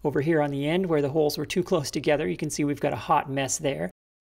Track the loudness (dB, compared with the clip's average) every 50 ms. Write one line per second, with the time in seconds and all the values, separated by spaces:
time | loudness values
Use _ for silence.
0 | -2 0 0 0 2 4 4 4 2 2 0 -2 -2 0 0 0 2 2 2 2
1 | 2 2 2 2 2 2 0 -2 -6 -2 -2 -2 0 2 0 0 0 -2 -6 -2
2 | 2 2 2 2 2 -2 -4 -4 -4 -6 -2 -2 -2 -2 0 0 -2 -2 -2 -2
3 | 0 2 2 2 2 0 -2 -2 -2 -2 -4 -2 -2 -2 -2 -2 -4 -6 -6 _
4 | _ _ _ _